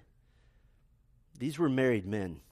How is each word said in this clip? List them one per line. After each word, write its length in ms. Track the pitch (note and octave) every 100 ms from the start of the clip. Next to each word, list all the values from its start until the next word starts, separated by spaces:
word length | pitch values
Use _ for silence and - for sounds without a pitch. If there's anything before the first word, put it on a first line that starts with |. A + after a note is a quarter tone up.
| - _ _ _ _ _ _ _ _ _ _ _ _ -
These 220 | C3+ D3
were 100 | D#3
married 380 | C3 C3 A2 F#2+
men. 360 | G#2+ F#2 D#2 -